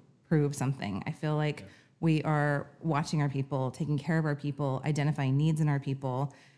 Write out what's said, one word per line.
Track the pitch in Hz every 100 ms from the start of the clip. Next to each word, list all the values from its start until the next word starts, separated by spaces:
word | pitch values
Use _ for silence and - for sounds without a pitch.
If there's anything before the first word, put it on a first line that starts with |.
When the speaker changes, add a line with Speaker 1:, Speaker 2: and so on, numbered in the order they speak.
| - _ -
Speaker 1:
prove | 156 143 143
something. | 131 135 101 98 -
I |
feel | 160 156 151
like | 151 147
Speaker 2:
Yeah. | - - _ -
Speaker 1:
we | 165 156
are | - 151 147 143 - -
watching | 165 143 160 156
our | 143
people, | 139 135 139 131
taking | - 147 147
care | 160 160
of | 156
our | 143
people, | 147 139 143 131 156
identifying | 147 147 143 135 139
needs | 160 156
in | 151
our | 139
people. | 135 135 135 127 139 - -